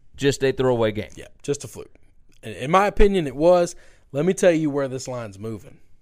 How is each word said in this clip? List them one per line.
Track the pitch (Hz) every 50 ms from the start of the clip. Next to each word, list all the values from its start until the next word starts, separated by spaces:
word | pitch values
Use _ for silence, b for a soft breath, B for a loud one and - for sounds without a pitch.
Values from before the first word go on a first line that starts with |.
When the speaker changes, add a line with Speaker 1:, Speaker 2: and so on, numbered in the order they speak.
| - - -
Speaker 1:
just | - 135 139 127 - 135
a | 135 127
throwaway | - 127 127 123 113 113 110 104
game? | 107 90 - -
Speaker 2:
Yeah, | 80 - - - - -
just | - 143 - -
a | -
fluke. | - - - - - - - - _ - - - - - -
In, | 113 101
in | 85 123 143
my | 175 190 208
opinion, | 202 196 - 202 202 196 185 160
it | 139 120
was. | 139 156 175 180 175 175 170 - b b b b b b b -
Let | 135 160
me | 180 185
tell | - - 180 165
you | 156 160 147
where | 139 143 139 123
this | 127 131 - 135
line's | 123 123 117 104 95 98
moving. | 107 113 110 98 - - - - - - - -